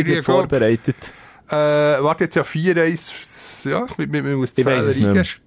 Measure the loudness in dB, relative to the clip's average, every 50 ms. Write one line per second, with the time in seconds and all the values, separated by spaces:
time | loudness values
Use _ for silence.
0 | 2 2 0 0 0 2 2 2 2 2 2 2 2 2 2 2 0 -4 -6 -6
1 | -8 -18 -18 -20 -20 -20 -20 -20 _ -4 -2 0 2 2 2 2 4 4 2 2
2 | 2 2 2 0 -2 -2 0 -2 -2 -2 -4 -2 0 0 2 2 2 0 0 -2
3 | -6 -10 -10 -10 -12 -12 -12 -12 -12 -14 -14 -10 -6 -4 -2 -2 -4 -4 -6 -6
4 | -6 -4 -4 -4 -2 -2 -2 -2 -2 -2 0 0 2 2 2 2 2 0 2 2
5 | 2 4 4 2 2 0 -4 -12 _